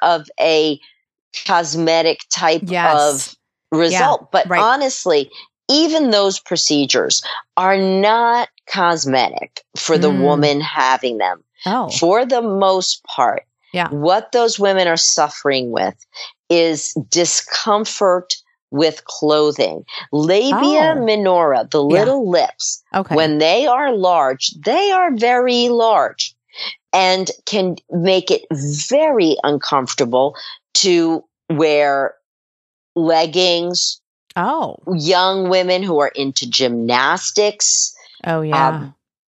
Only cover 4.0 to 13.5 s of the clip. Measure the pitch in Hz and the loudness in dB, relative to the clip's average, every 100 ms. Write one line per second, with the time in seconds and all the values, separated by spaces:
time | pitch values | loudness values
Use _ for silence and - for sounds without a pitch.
4 | 226 233 - - 196 180 214 269 262 - | 2 0 0 -2 0 2 2 2 0 -2
5 | 185 151 135 - - _ - 285 320 320 | 0 0 0 -8 -20 _ -2 2 2 2
6 | 277 208 196 190 - 175 - 151 139 127 | 2 2 2 -2 -6 -4 0 0 0 0
7 | 71 - - - - - 185 196 190 190 | 0 -2 -4 -12 -8 -2 0 2 2 2
8 | 208 226 233 240 233 _ - 196 175 165 | 2 2 2 0 -4 _ -10 -2 0 0
9 | 143 131 113 - - - - - - 160 | 0 0 0 -4 -12 -14 -18 -8 -2 2
10 | 151 139 139 147 147 143 151 156 131 131 | 2 2 2 2 2 0 -2 0 2 2
11 | 127 113 92 87 _ _ 180 240 185 - | 0 -2 -4 -4 _ _ -4 -4 -4 -2
12 | 170 214 254 254 233 196 196 190 180 - | 2 2 2 0 0 0 2 2 -2 -6
13 | - - 120 - - | -6 -2 0 0 -8